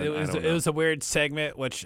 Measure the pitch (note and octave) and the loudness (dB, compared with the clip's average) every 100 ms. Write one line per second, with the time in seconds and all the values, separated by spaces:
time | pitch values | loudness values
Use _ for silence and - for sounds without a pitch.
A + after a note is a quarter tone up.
0 | D3 D3+ D#3 D3+ C#3+ E3 E3 D3+ D#3+ D3+ | -2 -2 -2 0 2 2 2 2 2 0
1 | - D#3 D3 D3 D3+ - C3 - | 0 2 2 0 -4 -2 -4 -4